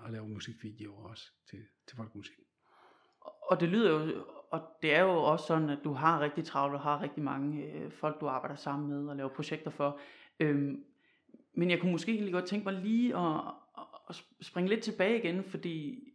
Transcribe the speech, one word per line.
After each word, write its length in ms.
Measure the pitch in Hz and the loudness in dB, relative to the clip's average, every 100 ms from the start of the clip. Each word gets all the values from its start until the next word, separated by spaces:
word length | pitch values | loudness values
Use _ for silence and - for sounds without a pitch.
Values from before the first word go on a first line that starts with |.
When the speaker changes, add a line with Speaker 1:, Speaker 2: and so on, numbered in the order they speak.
Speaker 1:
og 80 | 120 | -12
laver 140 | 110 107 | -10 -10
musikvideoer 800 | 107 - 113 107 104 104 101 98 | -10 -12 -12 -14 -12 -16 -16 -16
også 240 | 113 - _ _ | -16 -18 _ _
til, 140 | 101 110 _ - | -18 -18 _ -18
til 100 | 117 | -12
folkemusik. 400 | 110 104 - - _ _ _ _ - _ _ _ - - - | -12 -12 -16 -18 _ _ _ _ -20 _ _ _ -18 -6 0
Speaker 2:
Og 100 | 175 | 2
det 80 | 170 | 4
lyder 220 | 214 208 | 4 4
jo, 340 | 156 156 - - - - | 4 0 -4 -8 -16 -6
og 100 | 160 160 - | -6 -6 -2
det 120 | 156 | 4
er 60 | 151 | 6
jo 220 | 190 170 | 6 6
også 240 | 151 165 - | 4 4 4
sådan, 240 | 160 151 | 2 2
at 80 | 143 | 0
du 80 | 156 | -2
har 280 | 135 160 160 | 2 4 4
rigtig 240 | 147 151 | 2 0
travlt 300 | 160 147 143 | -2 0 0
og 60 | 143 | 0
har 220 | 147 147 | 0 0
rigtig 200 | 160 - | -2 -4
mange, 500 | 143 135 143 147 151 | -2 -2 -2 -4 -6
øh, 200 | 151 151 | -8 -10
folk, 280 | - 156 151 | -4 -4 -2
du 80 | 147 | -2
arbejder 280 | 131 135 143 | -2 -4 -6
sammen 320 | 147 143 147 | -4 -2 -2
med 200 | 143 147 | -4 -6
og 80 | 139 | -4
laver 120 | 135 | -6
projekter 420 | 135 147 151 156 | -6 -6 -6 -6
for. 300 | - 143 143 - - - - | -2 -2 -2 -12 -20 -12 0
Øhm, 440 | 156 143 143 135 - _ _ _ _ - _ | 2 4 2 -4 -10 _ _ _ _ -20 _
men 160 | - 175 | 2 4
jeg 100 | 170 | 4
kunne 120 | 175 | 4
måske 200 | 165 - | 2 2
egentlig 200 | 220 202 | 0 0
godt 140 | 180 180 | -2 0
tænke 180 | 208 | -2
mig 180 | 196 190 | -2 -2
lige 340 | 202 226 247 - | 2 2 4 2
at, 240 | 170 156 - - - - | 0 0 -4 -10 -16 -18
at, 60 | - - - | -16 -16 -14
at 160 | 165 - - | -16 -18 -20
springe 280 | - 180 185 | -6 0 2
lidt 120 | 226 | 2
tilbage 360 | 220 - 190 233 | 0 2 4 4
igen, 260 | 185 180 | 2 -2
fordi 600 | 190 160 175 160 147 - - | -4 -6 -4 -6 -6 -8 -14